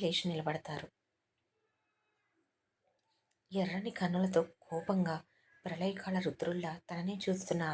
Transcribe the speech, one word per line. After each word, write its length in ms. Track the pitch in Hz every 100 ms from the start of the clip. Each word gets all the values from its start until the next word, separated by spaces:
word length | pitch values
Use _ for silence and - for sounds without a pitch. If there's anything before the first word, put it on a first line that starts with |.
లేచి 240 | 180 - 180
నిలబడతారు. 560 | 160 156 156 - 147 - _ _ _ _ _ _ _ _ _ _ _ _ _ _ _ _ _ _ _ _ _ _ _ _ _ _
ఎర్రని 400 | 196 185 185 220
కన్నులతో 500 | - 180 175 190 170 170 - -
కోపంగా 500 | 165 170 190 170 160 - _ _ _ 180
ప్రళయకాల 520 | 170 190 190 190 190 185
రుద్రుల్లా 480 | - - 175 170 175 -
తననే 280 | 170 180 202
చూస్తున్న 400 | 190 185 - 170 160